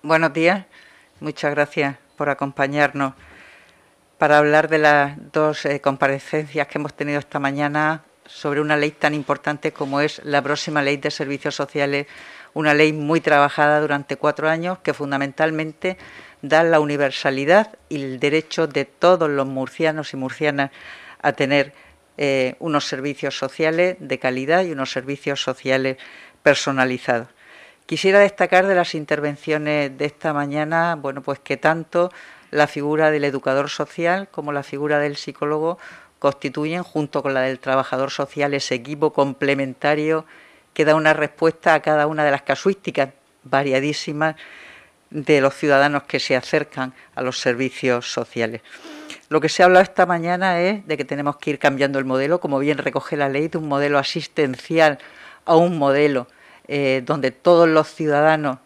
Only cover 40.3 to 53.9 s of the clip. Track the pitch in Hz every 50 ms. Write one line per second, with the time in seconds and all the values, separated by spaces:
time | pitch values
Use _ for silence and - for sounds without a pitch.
40.3 | - - - - _ _ _ _ _ - 156 147 156 160 156 156 156 151 151 143
41.3 | - - 165 160 156 - - 175 160 151 - 160 151 151 147 151 160 151 151 147
42.3 | 139 143 - - 135 - - 190 196 - _ - - - 135 135 - _ _ _
43.3 | _ _ _ 135 - 135 143 143 131 135 135 147 147 - - - 151 147 156 160
44.3 | 156 - - - - - - - - - _ _ _ _ _ _ - 151 135 -
45.3 | 151 143 135 139 135 - - 151 143 139 139 147 147 143 - _ - 139 - -
46.3 | 139 127 - - - 156 147 - - - 131 131 127 - - _ _ - 127 127
47.3 | 127 - - 135 123 117 135 127 - - - 131 123 120 120 - - - 120 -
48.3 | - 120 113 110 113 110 _ - - - - 330 302 302 - - - - _ _
49.3 | 151 156 147 156 - - 185 180 185 180 190 - - - 180 175 180 170 165 170
50.3 | 180 180 190 190 180 170 175 185 214 208 190 - 156 147 139 131 147 143 143 143
51.3 | 143 - - - 147 143 - 151 139 135 139 139 139 135 135 131 131 131 135 143
52.3 | 170 175 - 160 139 135 139 147 151 135 127 139 123 143 - - - 147 143 139
53.3 | 135 139 151 165 - 170 156 151 143 139 143 143